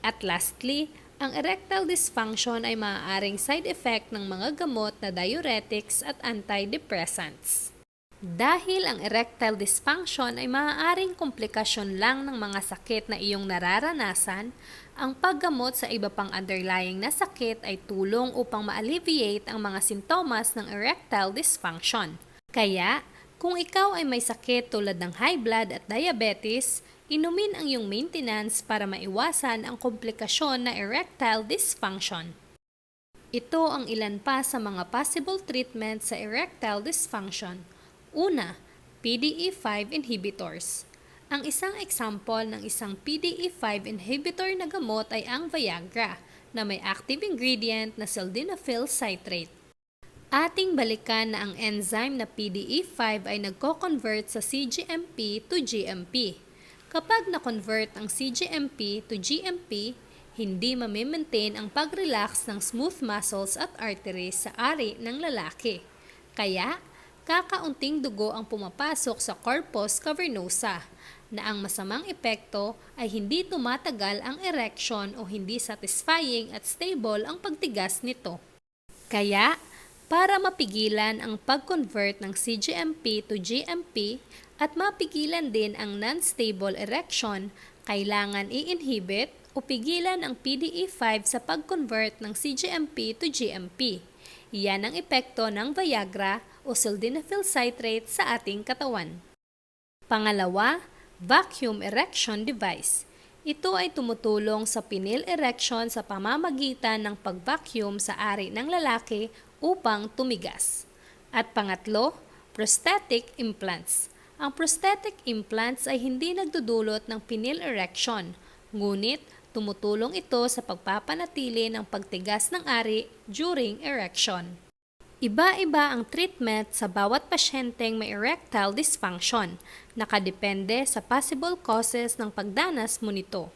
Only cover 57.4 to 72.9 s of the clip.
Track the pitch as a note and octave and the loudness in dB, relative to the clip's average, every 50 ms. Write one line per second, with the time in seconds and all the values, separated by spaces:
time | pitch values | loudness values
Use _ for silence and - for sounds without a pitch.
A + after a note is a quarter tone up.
57.4 | - B3 A3+ G#3+ F#3 G#3+ A3 A3 A3 A3 - F#3+ G#3+ G#3 - - C4 C4+ B3 - | -2 -2 -4 -4 -2 0 0 0 0 -2 -4 -10 -6 -4 -2 -2 -2 -2 -2 -2
58.4 | F4+ E4+ D#4 D#4 C#4+ C4+ - - G#3+ G3+ G3+ G#3+ G#3+ - A3+ G3+ F3+ - C#4+ E4 | -2 -2 -2 -2 -2 -4 -4 -4 -4 -4 -4 -6 -6 -6 -6 -4 0 0 -2 0
59.4 | - F#4 F4+ F4 - - A3+ G#3 G#3 A3+ B3 - - - - - - - - - | 0 -4 -4 -4 -6 -6 -6 -4 -4 -6 -8 -10 -16 -20 -20 -20 -20 -18 -8 -6
60.4 | A3+ G3 F#3+ F3+ G3+ B3 C4 B3 A#3+ A3 G#3 G#3 A#3 C#4 D#4 E4 D4+ - - A3 | -4 -2 -2 0 0 0 0 0 -2 -2 -2 -2 -2 -2 -2 -4 -4 0 0 2
61.4 | G#3 G#3+ G#3 G#3+ G#3+ G#3 - C#4+ D4+ D4+ - - F#4+ E4 B3+ G#3+ G3+ - - - | 2 2 -2 -4 -8 -2 0 0 0 0 0 -2 0 0 2 2 0 0 -2 -4
62.4 | - - G#3 G#3 - - - A#3 C4+ F4 F#4 - C4+ A3+ G#3 G#3 G#3 - A3 G3 | -4 -4 -4 -4 -4 -4 -2 0 -2 -2 -2 -2 -4 -2 -2 -2 -2 -2 -2 -2
63.4 | G3 G3 - C#4 D4+ F#4 - - - A3 G3+ F#3+ - G#3 F#3 F#3 F3+ F3+ F#3 - | -2 -2 -2 -2 -4 -6 -6 -6 -4 -4 -4 -6 -6 -8 -6 -6 -6 -4 -4 -4
64.4 | - G#3 - - A#3 C4 D#4+ D4+ A#3+ G#3+ - - A#3 A3+ B3 C#4 E4+ E4 C#4 A3 | -4 -4 -4 0 0 0 2 2 -2 -4 -4 -6 -8 -8 -6 -4 -4 -2 -2 -2
65.4 | E3 D#3 - - - A#3+ G3 F3 - - - - - - - - - - - - | -4 -6 -8 -4 -4 -4 -4 -4 -8 -16 -20 -20 -20 -20 -20 -20 -20 -14 -4 -2
66.4 | G#3+ G3+ F#3+ F#3 F3+ A#3+ E4 F#4 - - - - - - - - - - E4 F4 | -2 0 0 0 0 -2 -2 -6 -8 -18 -20 -20 -20 -20 -20 -18 -2 2 2 2
67.4 | F4 F4 G4 F#4 E4+ D#4+ C4+ - - C#4 D4+ D#4 C4 C#4 G#3 G3 G#3+ G#3+ - A3 | 2 2 -4 -2 -2 -4 -4 -2 -2 0 0 0 -2 -2 -2 -2 -2 -2 -2 -4
68.4 | A3 - A#3 G#3+ G3+ F3+ F3+ - C#4 D4+ D#4+ - - B3+ A3 - - - G3 - | -6 -6 -6 -6 -6 -8 -4 -2 -2 0 0 0 0 -2 -2 -2 -2 -4 -4 -4
69.4 | - A#3 B3+ - - - - A3 G3+ G#3+ - - - D#4 D4+ D4 F4+ E4 A#3+ G3+ | -2 0 0 0 -2 -2 -2 -2 0 0 0 0 0 -2 -2 0 0 -2 -2 -2
70.4 | F3+ F#3 - - - A3 F#3+ E3+ - - - - - - - - - - A3+ G#3 | -2 -2 -2 0 0 -2 -2 -4 -8 -12 -20 -20 -20 -20 -20 -20 -16 -12 -10 -6
71.4 | - G#3+ G#3+ G3+ G3 F#3+ - - F#3+ F#3+ G#3 C4+ F4 G4+ F4+ - - A#3 A3 G#3+ | -4 -4 -4 -2 -2 -2 -2 -4 -2 -4 -4 -4 -4 -6 -10 -2 0 -2 -2 -2
72.4 | - - - G3+ G3+ G#3 A3+ - - - | -4 -6 -4 -2 -2 -2 -4 -8 -16 -20